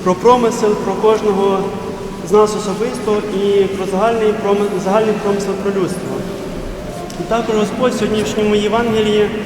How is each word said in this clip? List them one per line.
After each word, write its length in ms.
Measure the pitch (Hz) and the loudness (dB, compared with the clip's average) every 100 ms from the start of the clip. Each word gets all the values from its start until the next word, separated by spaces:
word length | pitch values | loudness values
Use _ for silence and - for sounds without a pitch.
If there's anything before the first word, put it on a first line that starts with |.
про 120 | 185 180 | 0 4
промисел, 600 | 226 247 226 - 214 208 | 6 6 4 2 0 0
про 180 | - | 0
кожного 680 | 190 214 220 208 190 196 190 - - - - - - 170 | 0 2 2 2 2 2 2 -2 -6 -8 -8 -10 -10 0
з 20 | |
нас 240 | 202 214 208 | 4 4 2
особисто 680 | 202 180 233 247 214 208 202 190 | -4 -2 -2 -2 -2 -2 -2 -2
і 200 | 202 202 | 2 2
про 220 | 190 190 190 | 2 0 -2
загальний 480 | 190 220 233 214 208 | 0 0 2 0 0
проми-, 260 | 202 202 202 190 | 0 0 0 -2
загальний 320 | 190 208 220 208 | 0 0 2 0
промисел 300 | 202 202 196 | 0 -2 -2
про 180 | 190 196 | -4 -2
людство. 420 | 196 175 - - - - - - - - - - - - - | -2 -2 -4 -6 -6 -6 -8 -8 -8 -8 -8 -10 -10 -10 -8
І 40 | 165 | -2
також 260 | 226 226 214 | -2 0 0
Господь 380 | 202 - 254 | 0 0 0
в 60 | 240 | 0
сьогоднішньому 560 | 208 214 208 - 214 208 | 0 0 0 0 2 2
Євангелії 760 | 208 220 240 220 214 208 208 214 | 2 0 0 2 2 2 2 -2